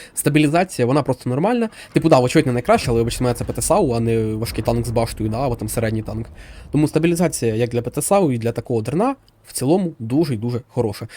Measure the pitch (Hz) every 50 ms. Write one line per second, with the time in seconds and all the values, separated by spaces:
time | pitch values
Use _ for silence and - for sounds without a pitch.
0 | - - - - - 151 147 151 151 147 151 170 190 185 - - 123 117 135 151
1 | 139 - 127 - - 131 123 135 170 214 254 240 226 220 - - - - - 165
2 | - 160 156 131 123 127 - 165 147 127 123 120 - - - - - - 117 117
3 | 117 117 - - 127 123 117 - 117 - - 123 - - 156 202 190 135 117 117
4 | 117 117 113 113 110 110 107 110 117 - - - 110 - 117 120 117 120 113 117
5 | 113 - - - 107 110 110 120 139 131 120 - 113 104 - 123 110 110 110 110
6 | 104 - 107 110 110 - - - - - - - - - - 143 156 147 - 160
7 | 160 175 170 165 180 156 139 - 127 113 110 110 123 117 117 120 117 120 - 147
8 | 139 - 196 202 196 147 127 117 110 117 113 - - - 123 113 107 120 127 170
9 | 220 269 277 - _ _ _ _ _ - - - 127 135 165 202 190 165 156 -
10 | 117 110 123 147 165 143 127 104 107 123 123 117 - _ - 127 117 107 98 -
11 | 117 - -